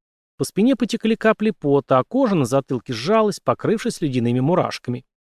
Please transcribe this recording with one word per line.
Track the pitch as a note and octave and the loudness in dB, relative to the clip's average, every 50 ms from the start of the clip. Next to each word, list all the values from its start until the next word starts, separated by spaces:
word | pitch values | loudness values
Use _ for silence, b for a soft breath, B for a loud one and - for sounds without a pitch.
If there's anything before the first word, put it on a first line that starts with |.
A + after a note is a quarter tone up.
| _ _ _ _ _ _ _ | _ _ _ _ _ _ _
По | - C3 | -8 -6
спине | - - F3+ G#3+ C4 C4+ | -4 0 0 2 2 2
потекли | - B3 - - G#3+ - A3 - | 0 -2 -4 -4 -2 0 -2 0
капли | - - A3 G#3+ - G#3+ A3 | 2 2 0 0 2 0 -2
пота, | - - - C#3+ C#3+ C#3+ - - C#3 C3 | -2 -2 0 2 2 2 2 2 2 2
а | B2+ | 2
кожа | - - C4 C#4 G#3+ G3 | 0 0 0 0 2 2
на | E3 C3 | 0 0
затылке | G#2+ C3 C#3 - - C3+ A#2 - - | 2 0 -2 -2 -2 -6 -6 -6 -6
сжалась, | B2 G#2+ A#2+ E3+ A3 A3 A3 G#3 - - | -8 -6 -2 0 2 2 2 0 -2 -4
покрывшись | - - A#2 - - C#3+ G#3+ A3 - A#3 - - | -2 -2 -2 0 0 -2 -2 -2 -2 -6 -6 -4
ледяными | E3+ C#3+ B2+ B2+ A#2 A#2+ A#2+ B2+ | -4 -2 -2 0 0 0 0 0
мурашками. | B2+ D3+ F3+ F3 A#2+ A2+ - - - - B2 B2 - _ _ _ _ _ _ | 0 0 0 0 0 -2 -6 -8 -8 -8 -8 -8 -10 _ _ _ _ _ _